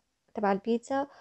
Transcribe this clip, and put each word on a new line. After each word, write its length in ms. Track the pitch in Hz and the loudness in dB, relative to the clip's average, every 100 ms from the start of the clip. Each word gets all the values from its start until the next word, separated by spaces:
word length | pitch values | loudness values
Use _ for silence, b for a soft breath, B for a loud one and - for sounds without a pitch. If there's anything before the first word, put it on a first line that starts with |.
| _ _ _ | _ _ _
تبع 180 | - 202 | -2 2
البيتزا، 560 | 196 226 233 - 269 285 b | 2 0 -2 0 -2 -4 b